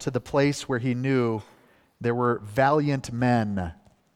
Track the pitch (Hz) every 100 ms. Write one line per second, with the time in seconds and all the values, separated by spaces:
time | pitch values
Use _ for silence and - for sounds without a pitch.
0 | - 131 - 143 143 143 - 127 123 123
1 | 131 135 117 110 - - _ _ _ -
2 | 120 120 123 117 107 107 135 156 147 135
3 | - 117 123 123 107 101 87 - _ _
4 | _